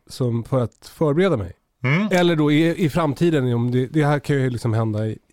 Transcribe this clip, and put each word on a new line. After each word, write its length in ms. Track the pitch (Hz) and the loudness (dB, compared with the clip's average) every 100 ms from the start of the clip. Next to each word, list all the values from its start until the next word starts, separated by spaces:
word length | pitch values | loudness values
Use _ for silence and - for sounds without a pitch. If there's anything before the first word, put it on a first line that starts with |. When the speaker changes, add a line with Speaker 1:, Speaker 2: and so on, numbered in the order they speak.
| - | -12
Speaker 1:
som 360 | - 123 117 | -6 -4 -4
för 160 | 117 131 | -2 -2
att 240 | 117 - - - | -2 -6 -20 -4
förbereda 420 | 156 147 196 139 | 0 2 0 0
mig. 160 | 90 - _ _ | -4 -12 _ _
Speaker 2:
Mm. 240 | 123 156 208 | -2 0 0
Speaker 1:
Eller 240 | 185 175 160 | 2 2 2
då 160 | 147 | 2
i, 340 | 147 165 165 151 | 4 2 0 -2
i 40 | |
framtiden, 640 | 175 160 131 170 156 127 | 0 -2 0 0 2 0
om 180 | 120 120 | 0 0
det, 140 | 123 127 | 0 0
det 160 | 156 143 | 0 0
här 140 | 147 | 0
kan 160 | - 143 | 0 0
ju 140 | 131 | 0
liksom 240 | 120 120 | -2 -2
hända 340 | 110 113 104 110 | -2 -2 -2 -4
i, 120 | 113 _ | -8 _